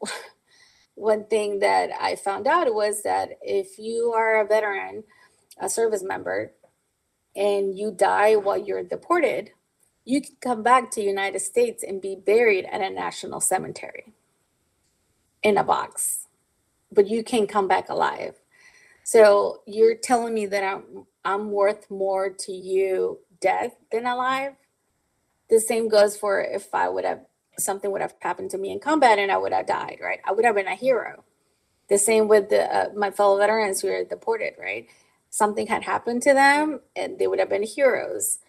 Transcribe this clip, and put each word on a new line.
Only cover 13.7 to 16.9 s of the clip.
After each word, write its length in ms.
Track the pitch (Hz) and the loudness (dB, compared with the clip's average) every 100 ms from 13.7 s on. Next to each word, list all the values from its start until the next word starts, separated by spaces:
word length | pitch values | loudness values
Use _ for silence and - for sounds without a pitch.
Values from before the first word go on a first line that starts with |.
| - - - - _ _ _ _ _ _ _ _ _ _ _ _ _ | -12 -14 -16 -20 _ _ _ _ _ _ _ _ _ _ _ _ _
in 160 | 214 - | 0 2
a 60 | |
box, 640 | - - - - - - - _ _ _ _ _ _ | 2 -2 -4 -8 -6 -8 -12 _ _ _ _ _ _